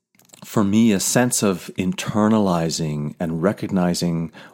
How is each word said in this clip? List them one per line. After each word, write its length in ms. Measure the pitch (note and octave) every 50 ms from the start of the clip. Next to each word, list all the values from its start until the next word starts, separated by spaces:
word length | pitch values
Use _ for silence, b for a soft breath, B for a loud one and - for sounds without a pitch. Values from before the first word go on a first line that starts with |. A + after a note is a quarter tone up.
| _ _ _ _ _ _ - - -
for 200 | - - A#2 G2+
me, 280 | G2 G2+ A2 A#2 A2+
a 80 | G2+ F#2
sense 420 | - - - B2 B2 B2 - -
of 280 | A#2 G2+ F#2 E2+ - - -
internalizing 1400 | - F#2 F#2 F2+ - - - - G#2 G#2+ G#2+ A2+ G#2+ G2+ F#2+ F2 E2+ E2 D#2+ D2+ - E2 D2+ D2 D2 D2 D2 - -
and 240 | F2+ E2 E2 D#2+
recognizing 880 | D#2+ G2+ A2 - A2+ - G2+ F#2 F2 F2 F2 - F2+ F2 E2 E2 E2 D#2+ - B B B